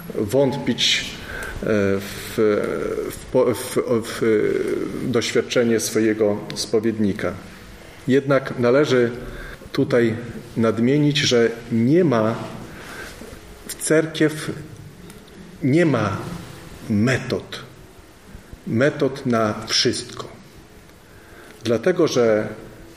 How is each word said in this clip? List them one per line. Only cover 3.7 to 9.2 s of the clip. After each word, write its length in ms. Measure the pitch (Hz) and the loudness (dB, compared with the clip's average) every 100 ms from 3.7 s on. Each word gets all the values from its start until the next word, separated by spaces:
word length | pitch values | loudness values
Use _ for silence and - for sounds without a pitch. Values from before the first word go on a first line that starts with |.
| - - | -2 0
w 340 | 117 107 - 113 107 101 - - - - - 135 | 0 -2 -2 2 4 2 0 -2 -2 -4 -4 -2
doświadczenie 680 | 117 - 123 - 131 117 110 | 0 0 0 2 2 4 2
swojego 580 | - 113 110 107 104 104 - | 2 2 2 4 2 0 -4
spowiednika. 800 | - - 113 113 107 104 90 90 87 - - - - - - - | -8 0 0 2 0 0 0 -4 -6 -12 -18 -20 -20 -20 -8 2
Jednak 520 | 135 135 135 - - | 2 4 2 0 0
należy 520 | 120 135 143 123 120 120 | 4 4 4 4 2 -2